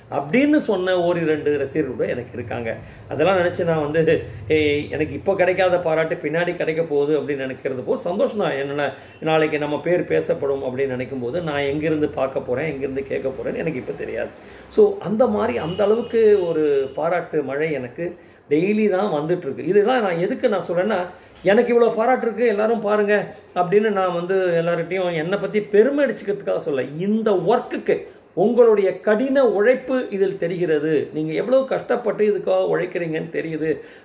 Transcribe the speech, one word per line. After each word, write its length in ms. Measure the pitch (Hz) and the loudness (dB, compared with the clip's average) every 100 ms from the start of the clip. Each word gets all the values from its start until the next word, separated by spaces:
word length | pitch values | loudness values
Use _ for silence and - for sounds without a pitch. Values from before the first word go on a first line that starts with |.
| - | -8
அப்படின்னு 460 | 139 143 233 294 302 | -6 0 2 4 2
சொன்ன 420 | - 190 185 185 | 2 -2 0 0
ஓரிரண்டு 580 | 175 175 156 156 143 147 | 0 0 0 0 0 0
ரசிகர்கள் 380 | 139 156 135 117 | -2 -2 -4 -2
கூட 140 | 156 | -4
எனக்கு 200 | 123 117 | -4 -8
இருக்காங்க. 420 | 120 - 123 113 113 - - - | -10 -8 -6 -6 -8 -12 -18 -10
அதெல்லாம் 280 | 123 165 190 | 0 2 4
நினைச்சு 260 | 175 175 | 2 0
நான் 280 | 170 160 147 | 0 0 0
வந்து, 320 | 160 160 151 - - - | 2 2 2 0 -12 0
"ஏய், 440 | 156 151 147 147 | 2 2 0 -2
எனக்கு 220 | 143 151 | -4 -4
இப்போ 220 | 139 156 190 | -4 -2 2
கிடைக்காத 440 | 180 180 185 175 | 2 2 2 2
பாராட்டு 360 | 170 160 160 170 | 0 0 0 -2
பின்னாடி 400 | 147 160 175 170 | -4 -2 -2 -2
கிடைக்க 280 | - 160 | -2 -2
போகுது" 360 | 160 143 143 151 | 0 2 2 2
அப்படின்னு 360 | 131 139 131 127 | 0 -4 -4 -6
நினைக்கிறது 280 | 139 127 113 | -6 -4 -2
போல் 120 | 240 | -2
சந்தோஷம் 400 | 175 196 254 214 | -2 0 0 0
தான். 140 | 170 | -2
என்னன்னா, 420 | 135 139 143 139 - - - | 0 -2 -2 -2 -4 -16 -6
நாளைக்கு 400 | 156 160 156 147 | 0 2 2 0
நம்ம 220 | 147 147 | -2 -2
பேர் 240 | 170 175 - | 0 0 2
பேசப்படும் 580 | 160 160 165 139 139 | -2 0 -2 0 -2
அப்படின்னு 240 | 135 123 135 | -2 -2 -2
நினைக்கும் 340 | 127 127 131 | -2 -6 -6
போது 200 | 120 165 | -4 -4
நான் 200 | 165 143 | -4 -2
எங்கிருந்து 480 | 139 151 160 156 147 | -2 -2 0 0 0
பார்க்க 300 | - 131 131 | -2 -2 -4
போறேன், 320 | 127 123 160 | -4 -4 -4
எங்கிருந்து 300 | 135 135 135 | -6 -6 -6
கேட்க 260 | - 127 131 | -6 -4 -4
போறேன்னு 300 | 117 120 - | -6 -6 -4
எனக்கு 200 | 165 127 | -4 -6
இப்போ 120 | 135 | -8
தெரியாது. 380 | 139 110 110 110 - - - - | -8 -8 -6 -8 -10 -20 -20 -6
So, 280 | - 208 202 | 4 4 4
அந்த 300 | 170 214 247 | -4 0 2
மாதிரி, 300 | 208 220 233 | 2 -2 -2
அந்த 260 | 160 185 | -4 0
அளவுக்கு 640 | 202 226 233 226 214 208 170 | 2 2 0 2 6 4 2
ஒரு 440 | 165 151 139 135 - | 0 2 2 0 -2
பாராட்டு 480 | 160 175 165 156 | -2 -2 -2 -4
மழை 280 | 131 139 160 | -2 -2 -2
எனக்கு 440 | 139 123 - 175 170 - - - | -2 -6 -8 -8 -10 -20 -18 0
daily 400 | 147 190 214 208 | 2 2 2 2
தான் 320 | 185 202 151 | 2 0 0
வந்துட்டு 160 | 160 175 | 0 -2
இருக்கு. 280 | 139 117 151 | -4 -6 0
இதெல்லாம் 360 | 202 202 254 | 2 4 2
நான் 180 | 202 165 | 0 0
எதுக்கு 300 | 190 254 247 | -2 0 0
நான் 160 | 196 165 | 0 -2
சொல்றேன்னா, 300 | 175 202 196 180 - - - | -2 0 0 -4 -10 -20 -4
"எனக்கு 380 | 175 214 240 240 | 2 4 4 4
இவ்வளோ 140 | 226 196 | 4 2
பாராட்டு 300 | 233 254 226 | 2 2 0
இருக்கு, 220 | 208 240 | 0 0
எல்லாரும் 340 | 202 220 226 | 2 0 0
பாருங்க" 440 | 202 214 202 208 165 - - 180 | 0 0 2 0 0 -10 -10 -2
அப்படின்னு 340 | 175 202 220 | 2 4 4
நான் 240 | 196 185 | 2 0
வந்து 220 | 175 175 190 | 0 0 0
எல்லார்கிட்டையும் 800 | 185 170 165 170 165 185 180 | 2 2 0 0 -2 -2 -2
என்னை 240 | 170 160 196 | -2 -2 -2
பத்தி 240 | 185 214 | -2 -2
பெருமை 440 | 202 202 247 285 269 | 2 4 4 4 0
அடிச்சுக்கிறதுக்காக 520 | 214 196 202 - 180 | 0 -4 -6 -2 -4
சொல்ல. 260 | - 139 131 151 | -2 -4 -4 -4
இந்த 340 | 196 220 220 | 0 0 2
ஒர்க்குக்கு 760 | 190 170 233 - - - 139 - - - | 2 2 0 0 -8 -2 -2 -2 -18 -10
உங்களுடைய 680 | - 202 240 233 214 190 - | 0 2 6 6 6 2 0
கடின 480 | - 214 269 269 247 | 0 0 2 4 4
உழைப்பு 600 | 185 214 262 - 254 247 | 4 4 2 0 -4 -2
இதில் 280 | 190 190 170 | 0 0 0
தெரிகிறது, 720 | 170 180 170 151 156 147 - | -4 -2 0 0 2 0 -2
நீங்க 200 | 151 156 | -4 -4
எவ்வளவு 340 | 156 202 262 262 | -2 2 2 2
கஷ்டப்பட்டு 720 | - - 233 214 196 214 185 | -4 -2 -2 -2 0 0 0
இதுக்காக 400 | 190 185 180 160 | 0 0 2 0
உழைக்கிறீங்கன்னு 520 | 180 175 165 156 165 | -2 -4 -4 -4 -6
தெரியுது 480 | 147 160 156 160 - - - | -6 -6 -4 -2 -4 -6 -20